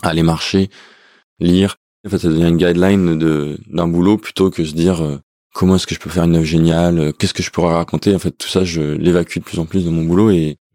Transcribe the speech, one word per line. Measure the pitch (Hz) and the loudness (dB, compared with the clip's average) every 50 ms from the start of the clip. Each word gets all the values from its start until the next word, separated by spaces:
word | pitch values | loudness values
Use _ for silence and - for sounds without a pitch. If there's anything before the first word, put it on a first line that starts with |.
aller | - 92 80 82 82 | -4 -2 0 2 2
marcher, | 82 82 80 - - - 98 95 95 - - - - _ _ _ _ _ _ _ _ _ - | 2 0 0 -2 -2 0 0 0 -2 -4 -12 -20 -20 _ _ _ _ _ _ _ _ _ -4
lire ? | 87 87 90 92 98 101 - - _ _ _ _ - 101 | 0 2 2 2 2 0 -2 -6 _ _ _ _ -8 -6
En | |
fait, | 95 90 | -4 -2
ça | 78 87 | 0 0
devient | 78 80 85 85 | 0 2 2 2
une | 85 | 2
guideline | 85 90 87 87 87 90 95 101 98 92 87 82 80 | 2 2 2 2 2 2 2 2 2 2 0 0 0
de, | 82 80 78 76 73 73 73 76 - - | 0 0 0 -2 -2 -6 -8 -10 -12 -8
d'un | - 82 85 85 | -4 -2 -2 0
boulot | 85 87 87 95 107 104 | 0 2 2 2 2 0
plutôt | - - - - 95 95 | -2 -6 -4 0 0 0
que | 87 - 85 | 0 -2 -6
se | 78 76 | -4 -2
dire, | 82 82 90 92 82 82 | 0 0 0 0 0 -2
euh, | 76 71 69 - _ _ _ _ _ - | -4 -6 -8 -12 _ _ _ _ _ -6
comment | - - 92 95 | -2 2 2 2
est-ce | 92 - - | 2 0 -2
que | - | -8
je | - | -10
peux | - - | -10 -6
faire | 78 90 85 | -2 0 2
une | 85 82 82 | 2 2 2
œuvre | 80 | 0
géniale, | 78 80 82 82 82 82 82 87 87 85 85 | 0 0 2 2 2 2 2 2 2 0 0
euh, | 78 76 | 0 -2
qu'est-ce | 78 - - 95 - | -2 -4 -4 -4 -4
que | - 90 | -6 -8
je | - | -6
pourrais | - - - 87 82 | -4 -2 0 0 0
raconter. | 85 85 - - 78 - 104 101 | 0 -2 -4 -6 -2 0 0 0
En | 92 | 0
fait, | - 90 | -2 -4
tout | 76 - - - | -6 -8 -8 -6
ça, | - 95 92 | -2 -2 -2
je | 87 82 82 | -2 -2 -4
l'évacue | 76 73 73 76 80 87 87 87 85 - - 87 | -4 -4 -4 -2 0 2 2 2 0 -2 -6 -10
de | 78 | -10
plus | - - 87 | -8 -8 -8
en | 82 | -6
plus | 80 - 98 90 | -4 -2 -2 -2
dans | 85 | 0
mon | 82 82 80 | -2 -2 0
boulot | 82 87 92 107 113 | 0 2 2 4 4
et | 101 85 80 76 73 - _ _ _ | 4 2 0 -2 -4 -8 _ _ _